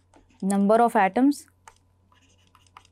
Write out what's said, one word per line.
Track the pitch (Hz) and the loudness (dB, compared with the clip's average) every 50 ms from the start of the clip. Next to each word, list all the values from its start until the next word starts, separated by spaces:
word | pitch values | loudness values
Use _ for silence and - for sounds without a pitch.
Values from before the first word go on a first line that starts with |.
| _ _ _ _ _ _ _ - | _ _ _ _ _ _ _ -10
number | 196 190 196 196 202 202 220 226 240 | -6 -4 -2 -2 0 0 2 2 2
of | 233 - 220 190 | 0 0 0 0
atoms, | 190 185 - 262 285 285 - - _ _ _ _ - _ _ _ _ _ _ _ _ _ _ _ _ _ _ _ _ _ _ _ _ _ - _ _ | 0 0 0 0 0 0 -2 -10 _ _ _ _ -20 _ _ _ _ _ _ _ _ _ _ _ _ _ _ _ _ _ _ _ _ _ -20 _ _